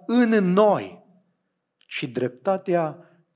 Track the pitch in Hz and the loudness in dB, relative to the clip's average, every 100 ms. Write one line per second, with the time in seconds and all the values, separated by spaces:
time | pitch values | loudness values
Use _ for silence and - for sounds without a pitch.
0 | - 233 233 220 180 190 214 151 95 87 | -2 0 2 2 2 4 4 2 -4 -14
1 | _ _ _ _ _ _ _ _ _ - | _ _ _ _ _ _ _ _ _ -10
2 | 139 120 123 - 196 190 190 175 156 160 | -8 -4 -6 -4 -4 -2 -2 -2 -2 -8
3 | - _ _ | -20 _ _